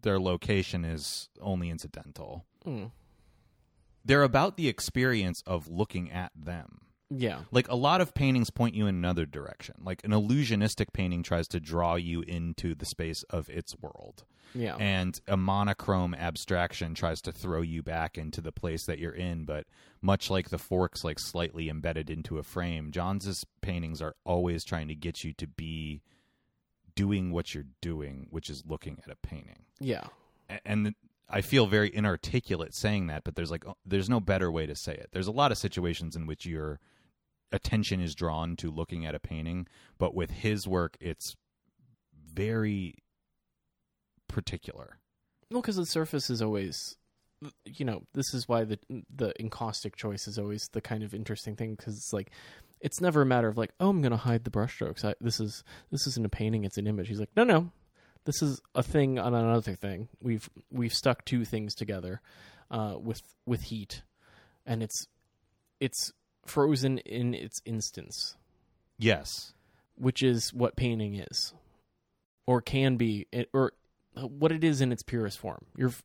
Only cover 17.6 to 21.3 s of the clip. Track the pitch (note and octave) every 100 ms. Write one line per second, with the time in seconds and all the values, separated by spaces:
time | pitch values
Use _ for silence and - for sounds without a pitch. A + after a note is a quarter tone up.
17.6 | E2+ E2 D#2 D#2+ D#2+ - D#2 E2+ D#2+ -
18.6 | F2 D#2+ - D#2 E2 F2 F2+ E2+ D#2 D2+
19.6 | - _ - _ F#2 G2 - F#2+ - -
20.6 | - F#2 F2+ - E2 D2+ -